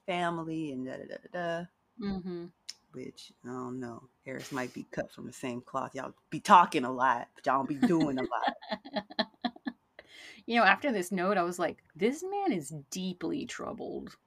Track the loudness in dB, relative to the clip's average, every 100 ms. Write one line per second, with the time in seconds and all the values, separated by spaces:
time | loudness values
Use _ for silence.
0 | -4 0 0 -2 -4 -4 -4 -4 -6 -8
1 | -10 -12 -10 -6 -4 -4 -6 _ _ -8
2 | -6 -4 -6 -8 -10 _ -18 -18 _ -14
3 | -14 -14 -20 _ -10 -8 -8 -8 -10 -12
4 | -18 _ -12 -10 -6 -6 -6 -8 -10 -6
5 | -6 -8 -14 -8 -6 -6 -6 -6 -4 -6
6 | -10 -10 -10 0 10 10 10 4 0 2
7 | 4 2 -2 -4 2 2 2 2 4 6
8 | 4 2 -2 0 -2 -4 -8 -8 -6 -6
9 | -6 -4 -4 _ -6 -6 -10 -12 _ -20
10 | -20 -20 -20 -14 0 4 6 4 2 0
11 | 0 0 2 2 0 0 -2 -4 _ 0
12 | 0 0 -4 -2 0 0 -2 -10 -8 -6
13 | -6 -4 -4 -4 -6 -8 -8 -8 -8 -8
14 | -10 -16